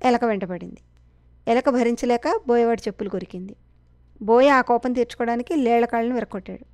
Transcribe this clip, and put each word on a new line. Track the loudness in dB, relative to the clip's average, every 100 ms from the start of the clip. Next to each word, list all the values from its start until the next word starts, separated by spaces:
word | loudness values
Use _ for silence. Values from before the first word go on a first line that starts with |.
ఎలక | 0 2
వెంటపడింది. | 0 -2 -6 -10 -12 -18 _ _ _ _ _ _ -2
ఎలక | 0 2
భరించలేక | 2 0 0 0 0 0 -2 2
బోయవాడి | 2 2 0
చెప్పులు | -4 -8 -8
కొరికింది. | -8 -10 -12 -14 -18 _ _ _ _ _ -6
బోయ | 2 6 6
ఆ | 4
కోపం | 2 0 0
తీర్చుకోవడానికి | -2 -4 -4 -4 -4 -2
లేళ్ల | -2 2 2 2
కాళ్ళను | 0 -2
విరక్కొట్టాడు. | -4 -6 -10 -12 -16 -18